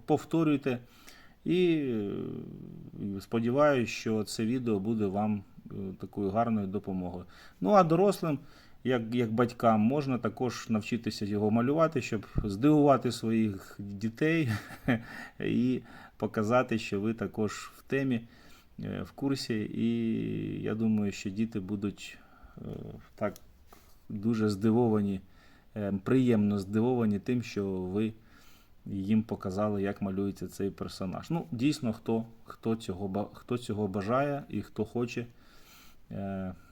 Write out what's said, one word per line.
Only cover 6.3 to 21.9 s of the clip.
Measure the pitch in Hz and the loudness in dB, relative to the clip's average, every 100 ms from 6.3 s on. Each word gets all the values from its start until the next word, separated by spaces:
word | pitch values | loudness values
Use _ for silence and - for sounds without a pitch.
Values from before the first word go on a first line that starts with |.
| 107 117 110 98 | 2 2 0 -2
допомогою. | 101 98 92 90 90 92 - - - | -4 -4 -4 -6 -8 -12 -18 -20 -2
Ну, | 180 | 6
а | 202 | 6
дорослим, | 165 165 202 - 170 139 - - - - | 8 6 4 2 -2 -4 -6 -20 -20 -8
як, | 120 127 110 120 | 0 0 2 0
як | 113 | 2
батькам, | 113 120 - 117 110 | 2 2 4 4 6
можна | 110 147 135 120 | 4 2 0 -2
також | 110 - 127 - - | -2 -2 -4 -4 -2
навчитися | 110 - 117 107 - 101 | -2 0 -2 -2 -4 -2
його | 104 107 | 0 4
малювати, | 117 120 156 160 139 | 4 4 4 2 2
щоб | 117 107 - - | -2 -4 -2 -2
здивувати | 104 98 143 151 143 127 123 | -2 2 6 8 8 6 4
своїх | 113 113 113 110 95 - - | -2 0 2 2 -2 -10 -12
дітей | 101 101 110 - 156 165 131 101 - - - | -10 -6 -6 0 2 2 2 -2 -6 -6 0
<laughs> | 113 - - - - | 0 -2 -14 -16 -6
і | 101 113 123 123 - - - - | 0 2 2 0 -4 -18 -20 -6
показати, | 104 113 107 123 127 113 | -4 -2 2 2 2 -2
що | - 101 | -2 -2
ви | 107 | -2
також | 113 98 - 104 - - - | -2 -4 -2 -4 -4 -12 -18
в | |
темі, | - 139 135 117 - - - - - - | -4 -2 0 -2 -4 -18 -20 -20 -20 -12
е, | 104 98 | -8 -6
в | 95 | -8
курсі. | - 139 135 - 110 107 | -4 -2 -2 -2 -4 -4
І | 113 113 117 113 110 110 107 104 101 | -2 0 0 0 0 -2 -4 -4 -4
я | 104 107 | -4 0
думаю, | 113 107 101 | 2 2 0
що | - 104 | -4 -8
діти | 98 113 107 | -4 -4 -4
будуть, | 92 104 101 | -6 -4 -4